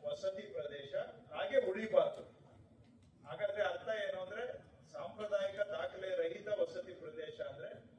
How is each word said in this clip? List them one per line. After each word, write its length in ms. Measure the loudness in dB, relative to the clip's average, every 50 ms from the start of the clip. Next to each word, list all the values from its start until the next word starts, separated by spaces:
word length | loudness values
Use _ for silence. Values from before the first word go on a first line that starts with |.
| -2
ವಸತಿ 380 | -2 -2 0 0 0 0 -2
ಪ್ರದೇಶ 520 | -8 -6 -4 -4 -4 -4 -6 -8 -8 -2 -2 -2 -2 -2 -8 -14 -14 -8
ಹಾಗೆ 380 | -4 -2 -2 6 6 6 6 6
ಉಳಿಬಾರ್ದು. 680 | 0 0 0 6 8 8 8 8 2 -4 -10 -14 -16 -20 -20 -20 -20 -20 -20 -20 -20 -20 -20 -20 -20 -20 -20 -20 -20 -18 -10
ಹಾಗಾದ್ರೆ 360 | -10 -4 0 0 0 2 4
ಅರ್ಥ 260 | 4 2 2 0 0 0
ಏನು 320 | 0 0 0 -2 -2 -2
ಅಂದ್ರೆ 420 | -4 -4 -4 -4 -4 -4 -6 -8 -12 -18 -20 -20 -20 -12
ಸಾಂಪ್ರದಾಯಿಕ 680 | -8 -8 -8 -8 -6 -6 -2 2 2 2 2 2 2 0
ದಾಖಲೆ 560 | 0 0 0 -2 -2 -2 -4 -4 -2 0 2
ರಹಿತ 320 | 2 2 2 0 -4 0 0
ವಸತಿ 440 | 4 4 4 2 2 -8 -8 -8
ಪ್ರದೇಶ 480 | -10 -10 -10 -10 -8 -8 -8 -8 -6 -6
ಅಂದ್ರೆ 520 | -6 -6 -6 -8 -8 -10 -10 -12 -16 -18 -20